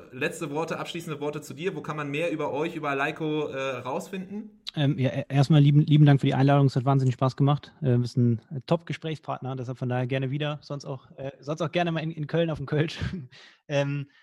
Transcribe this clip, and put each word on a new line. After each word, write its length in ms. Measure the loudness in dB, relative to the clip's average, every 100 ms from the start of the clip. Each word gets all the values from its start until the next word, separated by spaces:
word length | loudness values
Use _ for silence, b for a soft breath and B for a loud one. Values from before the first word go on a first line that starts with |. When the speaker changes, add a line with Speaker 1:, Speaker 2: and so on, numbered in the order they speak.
| -14
Speaker 1:
letzte 380 | -6 -6 -4 -6
Worte, 280 | -4 -4 -6
abschließende 420 | -8 -10 -8 -6
Worte 200 | -6 -6
zu 120 | -10
dir. 220 | -8 -6
Wo 80 | -6
kann 140 | -6 -6
man 140 | -6
mehr 200 | -4 -2
über 220 | -2 -4
euch, 240 | -2 -4 -4
über 140 | -4
Aleiko, 580 | -2 -2 -2 -4 -2 -4
äh, 300 | -4 -4 -4
rausfinden? 840 | -6 -6 -6 -10 -8 -10 -12 -14 -8 0
Speaker 2:
Ähm, 220 | 0 2
ja, 120 | 0
e-, 140 | -2 0
erstmal 320 | 2 6 8
lieben, 200 | 8 6
lieben 260 | 6 8 8
Dank 140 | 8
für 80 | 4
die 60 |
Einladung. 340 | 2 4 6 4
Es 80 | 2
hat 80 |
wahnsinnig 300 | 2 2 2
Spaß 200 | 2 0
gemacht. 380 | 2 2 2 -2 -6
Äh, 120 | 0
du 40 | 2
bist 180 | 2 2
ein 240 | 2 2 -4 -12 -2
Top-Gesprächspartner, 880 | -2 -2 -10 -8 -10 -8 -8 -8 -8
deshalb 220 | -8 -6
von 100 | -4
daher 180 | -2 -2
gerne 240 | -2 -2
wieder. 300 | -4 -4 -6
Sonst 220 | -10 -12
auch, 260 | -10 -12 -14 -14
äh, 160 | -14 -12
sonst 200 | -8 -4
auch 120 | -2
gerne 180 | 0 0
mal 100 | -2
in, 120 | -4
in 160 | -6 -4
Köln 220 | 0 0
auf 80 | -2
dem 80 | -2
Kölsch. 320 | 0 0 -2
<laughs> 60 | -6 -8 -12 B B B -4
Ähm, 380 | -2 0 -2 -8 b